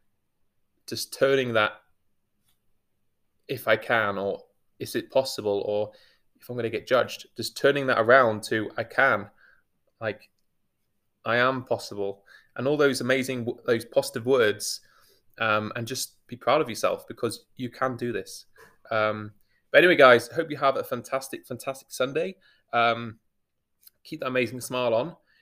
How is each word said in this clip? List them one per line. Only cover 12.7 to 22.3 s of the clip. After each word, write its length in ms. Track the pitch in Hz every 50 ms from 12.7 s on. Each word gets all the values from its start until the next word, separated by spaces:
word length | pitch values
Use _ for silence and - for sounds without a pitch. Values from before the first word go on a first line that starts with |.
| 151
those 240 | 147 147 139 127 -
amazing 440 | 123 123 131 135 123 131 131 123 113
w-, 180 | 120 - - -
those 200 | - 120 113 -
positive 420 | - - 139 135 - - 127 113
words, 540 | 127 135 127 113 104 101 104 - - - - _ _ _ _ _ _ _ _ _ _ _ -
um, 340 | 117 110 107 107 107 107 -
and 100 | 120 117
just 380 | 113 135 127 - - _ _ _
be 100 | - 123
proud 240 | - - 120 135 156
of 80 | 151 123
yourself 380 | 107 - - 90 92 - -
because 380 | - 117 - - 113 107 - _ _ _
you 120 | - 127 117
can 280 | - - 131 131 123
do 160 | 117 123 120
this. 340 | 110 98 95 - - - - _ _ - - - _ _ _ -
Um, 440 | 113 110 107 107 107 107 107 104 - _ _ _ _ _ _ _
but 80 | - 143
anyway, 180 | 165 180 165
guys, 320 | 139 139 127 120 117 - -
hope 220 | - 165 160 151
you 60 | 143
have 200 | 131 143 135 131
a 80 | - 120
fantastic, 600 | - 131 120 113 - 135 135 - - - - -
fantastic 440 | - 127 117 - 139 135 - - -
Sunday. 460 | - - 127 135 139 151 175 190